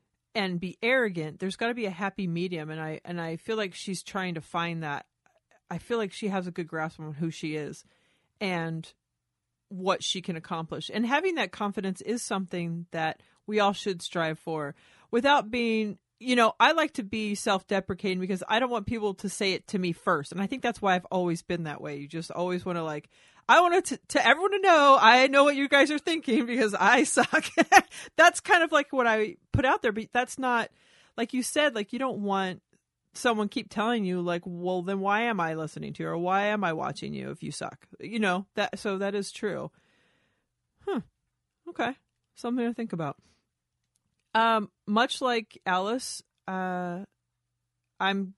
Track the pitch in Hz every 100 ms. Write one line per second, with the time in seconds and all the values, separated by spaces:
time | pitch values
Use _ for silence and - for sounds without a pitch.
0 | _ _ _ 220 190 175 180 - 233 262
1 | 226 170 156 - 190 - 233 240 208 175
2 | 202 196 185 170 180 175 151 156 156 156
3 | - 175 165 165 - 220 196 - - 180
4 | - 202 185 165 - 170 170 165 151 143
5 | - _ _ _ _ _ _ 175 - 233
6 | 202 - 208 190 180 175 160 165 160 -
7 | 156 147 165 - 160 151 143 147 - _
8 | _ _ _ _ 196 175 165 160 - _
9 | _ _ _ _ _ _ _ 185 185 180
10 | - 190 180 165 - 165 160 160 - 214
11 | 233 285 381 330 190 - 208 202 190 185
12 | - 233 - 196 185 180 170 170 170 165
13 | 160 - _ _ - 214 202 196 208 175
14 | - 175 160 156 - 156 143 - _ _
15 | _ 233 277 285 214 240 233 220 214 -
16 | _ _ 247 247 220 - 240 320 302 -
17 | 196 220 214 202 226 190 - 196 190 185
18 | 202 185 185 185 - 220 254 240 202 226
19 | 208 190 196 - 196 180 - 202 180 170
20 | - 165 143 175 196 262 247 - 196 180
21 | - 185 175 165 - 175 156 139 147 143
22 | 143 165 165 - 180 180 180 175 160 151
23 | - _ _ _ - 285 359 359 - 269
24 | - 285 226 294 392 392 381 320 285 269
25 | 220 247 262 277 285 277 277 285 269 302
26 | - 330 - 233 240 240 220 196 190 247
27 | 311 - 233 311 - - - 381 - -
28 | - - 339 - - 359 330 302 285 269
29 | 233 220 214 - _ - 262 349 233 208
30 | 220 247 254 - 254 233 - - _ _
31 | _ - 226 254 233 302 294 226 202 240
32 | 262 208 202 190 185 - _ _ _ _
33 | _ - 254 220 208 262 - 220 220 240
34 | 185 180 175 175 180 175 180 185 175 196
35 | 196 208 233 208 160 160 156 151 147 151
36 | 160 165 175 196 208 208 180 160 131 -
37 | 139 143 131 147 151 - - - _ -
38 | - 226 202 180 196 - 202 196 214 196
39 | 196 202 196 - 208 147 151 - _ _
40 | _ _ _ _ _ _ _ _ - 302
41 | - _ _ _ _ _ 339 349 254 269
42 | _ _ _ - 233 247 233 240 226 165
43 | 147 - _ _ _ _ _ _ _ _
44 | _ _ _ 220 226 220 202 _ - 208
45 | 262 - 262 233 214 - 190 185 202 247
46 | - - - _ - 185 185 180 180 175
47 | 202 _ _ _ _ _ _ _ _ _
48 | 190 196 190